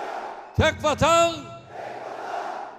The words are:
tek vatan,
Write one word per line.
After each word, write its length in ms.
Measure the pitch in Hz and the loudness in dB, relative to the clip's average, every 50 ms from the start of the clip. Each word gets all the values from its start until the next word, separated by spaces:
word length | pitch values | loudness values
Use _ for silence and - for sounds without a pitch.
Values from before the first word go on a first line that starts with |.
| - - - - - - - - - - - | -8 -8 -8 -8 -8 -10 -12 -12 -14 -2 2
tek 260 | - 294 320 311 - 254 | 2 4 4 2 2 0
vatan, 500 | 302 262 208 269 311 330 339 339 339 330 302 269 233 - - - - - - - - - - - - - - - - - - - - - - - - - | 0 2 4 6 6 8 8 6 4 2 -2 -8 -12 -14 -16 -16 -16 -12 -12 -10 -10 -10 -10 -10 -10 -10 -10 -8 -8 -6 -6 -6 -6 -8 -8 -10 -12 -14